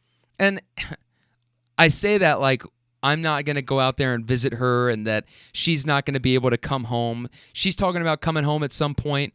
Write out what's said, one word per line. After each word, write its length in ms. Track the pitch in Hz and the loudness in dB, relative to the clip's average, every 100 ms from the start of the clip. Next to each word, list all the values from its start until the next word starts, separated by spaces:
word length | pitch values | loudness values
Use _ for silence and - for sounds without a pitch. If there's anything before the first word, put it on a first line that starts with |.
| _ _ _ - | _ _ _ -2
And 220 | 196 196 - - | -2 -2 -12 -14
<laughs> 1000 | - - _ _ _ _ _ _ _ - | -12 -14 _ _ _ _ _ _ _ 4
I 100 | 165 | 4
say 300 | - 202 208 | 4 2 4
that 220 | 170 117 | 2 2
like 240 | 135 131 - _ _ _ | 2 0 -4 _ _ _
I'm 180 | 139 151 | -2 0
not 240 | 160 147 143 | 0 -2 -2
gonna 160 | 143 | -4
go 180 | 127 135 | -2 0
out 180 | 131 131 | 0 0
there 160 | 131 | 0
and 120 | 120 113 | -2 -2
visit 280 | 127 127 | 0 0
her 360 | 117 127 123 123 | 0 0 2 2
and 180 | 113 107 | 0 -2
that 180 | 107 - - - | -2 -4 -16 -14
she's 320 | - 170 151 147 | -4 0 0 0
not 200 | 143 143 | -2 0
gonna 140 | 139 | 0
be 160 | 131 127 | 2 4
able 140 | 127 | 2
to 80 | 120 | 0
come 280 | - 135 113 | -2 -4 -2
home. 440 | 120 120 117 120 - - | -2 -2 -4 -10 -14 -14
She's 220 | - 190 180 | -4 -2 0
talking 260 | 190 175 | 0 0
about 200 | 165 151 | -2 -2
coming 220 | 165 160 | 0 0
home 200 | 147 151 | 0 0
at 100 | 143 | -2
some 200 | - 147 | -2 -2
point. 400 | 143 147 139 143 | -2 -2 -2 -2